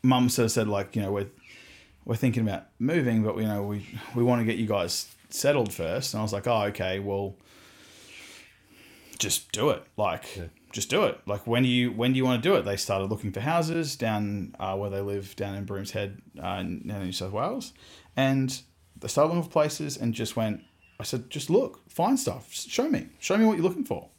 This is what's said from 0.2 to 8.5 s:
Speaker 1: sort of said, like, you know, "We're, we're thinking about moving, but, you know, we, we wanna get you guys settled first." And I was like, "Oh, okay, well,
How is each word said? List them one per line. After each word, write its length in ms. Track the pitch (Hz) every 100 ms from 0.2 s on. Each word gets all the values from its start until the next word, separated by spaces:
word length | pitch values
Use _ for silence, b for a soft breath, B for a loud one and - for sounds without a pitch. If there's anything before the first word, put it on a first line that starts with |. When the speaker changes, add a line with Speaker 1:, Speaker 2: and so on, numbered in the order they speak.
| 123
Speaker 1:
sort 160 | 127 113
of 60 |
said, 160 | - 107
like, 260 | 101 98 113
you 60 |
know, 100 | 98
"We're, 140 | 101 101 - B B B B B B
we're 120 | - 113
thinking 260 | 131 117 110
about 180 | 95 - _
moving, 440 | 123 170 127 113
but, 140 | 107 92
you 80 | 110
know, 160 | 104
we, 240 | 101 104 101 104 B
we 100 | 120
wanna 200 | 120 120
get 140 | 113 101
you 100 | 110
guys 400 | 101 87 - - - _
settled 440 | - 135 143 110
first." 400 | - 80 98 131
And 60 | 107
I 40 |
was 100 | 107
like, 140 | 101 107
"Oh, 160 | 113 104
okay, 340 | 104 92 95
well, 360 | 98 98 98 95 B B B B B B B B B B B